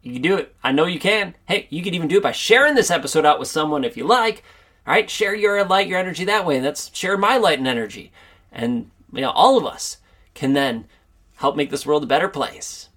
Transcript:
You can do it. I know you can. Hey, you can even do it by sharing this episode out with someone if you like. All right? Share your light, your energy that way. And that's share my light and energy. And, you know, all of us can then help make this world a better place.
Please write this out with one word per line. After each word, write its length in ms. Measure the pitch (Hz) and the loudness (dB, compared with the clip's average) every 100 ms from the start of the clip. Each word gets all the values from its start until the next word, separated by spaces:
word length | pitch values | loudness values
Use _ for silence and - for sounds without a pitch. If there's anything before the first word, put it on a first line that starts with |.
You 120 | 127 | -10
can 100 | 123 | -4
do 140 | 147 190 | 0 0
it. 180 | 143 _ | -2 _
I 80 | 127 | 0
know 160 | 135 165 | 2 2
you 140 | 175 | 0
can. 340 | 190 214 196 - - | 0 0 -2 -10 -4
Hey, 200 | 196 - | -4 -4
you 140 | 147 | -8
can 100 | 180 | -4
even 140 | 175 156 | -4 0
do 120 | 185 | 2
it 40 | |
by 100 | 202 | 0
sharing 440 | - - 233 294 277 | -4 2 4 4 2
this 140 | - | 2
episode 360 | 170 135 156 151 | 0 0 2 4
out 140 | 143 | 4
with 80 | 123 | 0
someone 360 | 160 151 151 | -2 -2 -2
if 120 | 123 117 | -4 -6
you 80 | |
like. 400 | 135 247 226 214 - - _ _ - | 0 2 2 -2 -12 -20 _ _ 0
All 80 | |
right? 160 | 143 - | 0 0
Share 240 | - 202 | -2 -2
your 300 | 214 208 202 | 0 0 2
light, 240 | 196 190 196 | 2 2 2
your 100 | 185 | -2
energy 260 | 185 160 | -4 -4
that 220 | 185 214 180 | -2 0 0
way. 100 | 135 | 0
And 80 | |
that's 300 | 139 147 - - | -2 -6 -12 -8
share 220 | 165 196 | -4 0
my 180 | 202 254 | 2 4
light 220 | 208 147 | 2 2
and 80 | 131 | 0
energy. 460 | 120 107 101 87 _ - _ _ | -2 -4 -10 -18 _ -20 _ _
And, 400 | - 120 120 113 _ _ | -6 -4 -4 -6 _ _
you 100 | - | -8
know, 80 | 131 | -4
all 280 | - 214 262 | 4 6 6
of 80 | 135 | 2
us 300 | - - - _ _ _ | -8 -12 -14 _ _ _
can 180 | - 135 | -6 0
then 340 | 139 139 117 - _ _ _ _ _ | 2 0 -4 -10 _ _ _ _ _
help 200 | 165 139 | -2 0
make 140 | 143 | -4
this 140 | 139 | -4
world 200 | 139 151 | 0 0
a 20 | 131 | 2
better 220 | 135 190 | 0 0
place. 600 | 147 120 - - - - | -2 -6 -6 -16 -16 -20